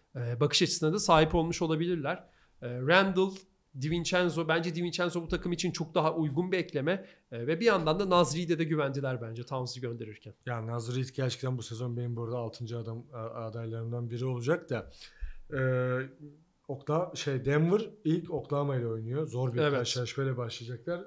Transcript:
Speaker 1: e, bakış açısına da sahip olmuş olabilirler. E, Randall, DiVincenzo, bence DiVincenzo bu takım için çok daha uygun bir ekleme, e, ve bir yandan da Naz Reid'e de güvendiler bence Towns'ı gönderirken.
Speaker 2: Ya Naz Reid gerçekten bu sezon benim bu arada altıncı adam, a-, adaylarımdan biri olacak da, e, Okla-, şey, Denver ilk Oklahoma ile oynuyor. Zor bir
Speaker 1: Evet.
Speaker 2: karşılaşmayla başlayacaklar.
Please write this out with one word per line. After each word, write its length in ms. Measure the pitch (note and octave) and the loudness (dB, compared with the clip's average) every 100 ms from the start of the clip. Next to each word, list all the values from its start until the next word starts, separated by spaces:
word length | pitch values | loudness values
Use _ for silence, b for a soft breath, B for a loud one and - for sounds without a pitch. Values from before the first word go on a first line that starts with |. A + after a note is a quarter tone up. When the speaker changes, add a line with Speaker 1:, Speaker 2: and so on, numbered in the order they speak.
| b B2+ | b -6
Speaker 1:
e, 240 | A#2+ A#2 | -2 2
bakış 220 | D3 - | 4 4
açısına 300 | E3+ - D#3 | 2 2 2
da 60 | G3+ | 2
sahip 360 | G3+ D#3+ D#3+ | 6 8 8
olmuş 280 | F3 E3 F3 | 4 2 0
olabilirler. 640 | E3 D#3 E3+ F3 C#3 F#3 - b b b | 0 0 0 0 -2 -4 -8 b b b
E, 60 | B2 | -8
Randall, 600 | B2 C3 F3+ G3 F#3 F#3+ F#3+ - _ _ C#3 | -2 6 6 6 4 2 0 -16 _ _ -6
DiVincenzo, 680 | D3 E3+ E3 F3+ F3+ D3+ D#3+ | 0 0 2 4 4 2 2
bence 260 | E3 F3 | 2 0
DiVincenzo 480 | E3 F3 F3 F3 F3 | -2 -2 0 0 -2
bu 60 | E3 | -2
takım 240 | E3+ F#3 | -2 -2
için 180 | E3+ F3+ | 0 0
çok 240 | F3 D#3 | -2 -2
daha 200 | F3+ D#3 | 2 2
uygun 380 | E3 D3+ C3+ F3+ | 2 0 0 0
bir 60 | F3+ | 0
ekleme, 480 | E3+ C#3+ D3 F#3+ B B B | -2 -2 0 0 B B B
e, 140 | A#2 A#2+ | -6 -2
ve 140 | E3 | 2
bir 60 | A3+ | 4
yandan 340 | G3 D#3 F3 | 4 4 2
da 100 | G3 | 4
Naz 260 | F3 D3+ D#3 | 6 6 2
Reid'e 220 | E3+ D#3+ | 0 0
de 60 | |
güvendiler 580 | D#3+ D#3 C#3 C3+ C3+ B2 | 2 0 0 0 -2 -2
bence 200 | A2+ A2+ | -6 -10
Towns'ı 380 | A#2+ C3 B2 B2+ | -6 -4 -4 -6
gönderirken. 540 | B2 A#2 A2 G#2 G#2+ - - | -6 -6 -10 -14 -18 -12 -6
Speaker 2:
Ya 200 | A#2 A2+ | -6 -4
Naz 300 | A#2+ A#2 B2 | -4 -2 -4
Reid 120 | C3 | -4
gerçekten 440 | - C3 - C3 B2+ | -2 -2 -2 -4 -4
bu 40 | |
sezon 340 | A2+ A2+ B2 A#2+ | -6 -6 -4 -4
benim 200 | A#2+ A#2 | -4 -4
bu 80 | |
arada 140 | A2+ B2 | -4 -4
altıncı 400 | A2+ - A2+ A#2 | -4 -6 -8 -6
adam, 260 | A2+ A#2 - | -8 -10 -10
a-, 320 | A#2+ A2+ - | -10 -10 -8
adaylarımdan 640 | A2+ A2+ A2+ A2+ A2+ A#2+ A#2+ | -8 -6 -6 -6 -4 -4 -4
biri 140 | A#2 | -4
olacak 460 | C3 B2 A#2+ E3+ - | -2 -2 0 0 0
da, 200 | A2+ - B B B B B - | -6 -6 B B B B B -8
e, 80 | C3+ C3 B2+ B2+ B2+ C3+ C3+ D3 D3 _ _ - | -2 0 2 0 -2 -4 -10 -20 -20 _ _ -10
Okla-, 480 | C3+ - D#3 F3+ - | -8 0 0 0 -4
şey, 280 | D3 C3+ | -4 -2
Denver 360 | A#2+ D3 E3+ G#3 A3+ - | 2 4 4 4 0 -4
ilk 260 | D#3 E3+ E3 | 0 0 0
Oklahoma 460 | D#3 - C#3+ C#3+ C3 | -6 -2 -2 0 0
ile 100 | A#2 | -2
oynuyor. 400 | A2+ A2 C3+ D#3 | -4 -4 -4 -4
Zor 280 | A#2+ B2+ | -2 -2
bir 40 | A#2+ | 2
Speaker 1:
Evet. 140 | D3+ | 2
Speaker 2:
karşılaşmayla 640 | C3+ A#2 B2+ A#2+ - C3+ B2 | 2 0 -2 -2 -2 -2 -2
başlayacaklar. 640 | A#2 - A#2 B2 - F3 | -4 -8 -10 -10 -6 -6